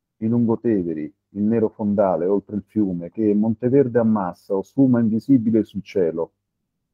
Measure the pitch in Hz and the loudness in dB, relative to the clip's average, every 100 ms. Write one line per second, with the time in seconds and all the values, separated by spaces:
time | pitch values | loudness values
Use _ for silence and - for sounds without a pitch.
0 | _ _ 110 120 113 110 120 104 85 78 | _ _ -2 0 0 0 0 0 -2 -6
1 | 76 - _ 98 104 113 107 - 104 101 | -10 -14 _ -4 0 0 0 -2 -2 0
2 | 98 82 90 101 - 104 - 107 98 87 | 0 0 0 -2 -4 -10 -6 -4 -2 -4
3 | 85 - 107 104 113 110 123 139 127 120 | -10 -2 0 2 0 -2 0 2 2 2
4 | 113 107 90 - - 98 - - 135 120 | 2 0 -2 -8 -6 -6 -4 0 2 4
5 | 113 110 - 135 113 110 104 98 - 98 | 0 -2 2 2 4 0 0 -6 -6 -2
6 | 82 82 82 _ _ _ _ _ _ | 0 -2 -8 _ _ _ _ _ _